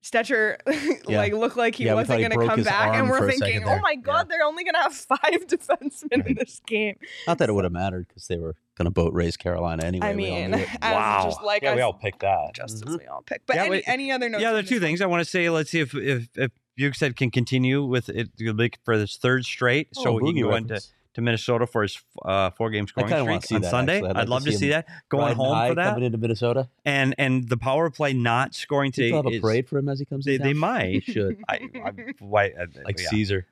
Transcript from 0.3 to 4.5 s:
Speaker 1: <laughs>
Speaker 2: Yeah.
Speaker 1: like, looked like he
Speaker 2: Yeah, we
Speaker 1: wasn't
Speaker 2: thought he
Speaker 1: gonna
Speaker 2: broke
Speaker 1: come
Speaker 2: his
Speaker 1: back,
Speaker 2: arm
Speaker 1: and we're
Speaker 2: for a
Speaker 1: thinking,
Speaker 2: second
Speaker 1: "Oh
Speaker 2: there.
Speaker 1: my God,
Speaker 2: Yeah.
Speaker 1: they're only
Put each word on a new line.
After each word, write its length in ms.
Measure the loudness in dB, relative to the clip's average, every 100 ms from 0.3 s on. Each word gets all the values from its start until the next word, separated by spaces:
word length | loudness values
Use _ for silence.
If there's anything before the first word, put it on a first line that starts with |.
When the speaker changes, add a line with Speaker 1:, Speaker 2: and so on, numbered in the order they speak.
| 2 2 0 -2
Speaker 1:
<laughs> 440 | -2 0 -2 0
Speaker 2:
Yeah. 80 | 2
Speaker 1:
like, 160 | 2
looked 240 | 0 0 2
like 180 | 0 0
he 80 |
Speaker 2:
Yeah, 80 | 2
we 40 | 2
Speaker 1:
wasn't 120 | 2
Speaker 2:
thought 100 | 2
he 40 |
Speaker 1:
gonna 120 | 2 2
Speaker 2:
broke 140 | 2
Speaker 1:
come 60 | 2
Speaker 2:
his 80 | 2
Speaker 1:
back, 200 | 2 2
Speaker 2:
arm 60 | 2
Speaker 1:
and 80 | 2
we're 80 | 2
Speaker 2:
for 80 | 2
a 40 |
Speaker 1:
thinking, 160 | 2 0
Speaker 2:
second 140 | 0
Speaker 1:
"Oh 40 | 0
Speaker 2:
there. 100 | 2
Speaker 1:
my 140 | 2 0
God, 320 | 0 0 0
Speaker 2:
Yeah. 80 | 0
Speaker 1:
they're 80 |
only 160 | 0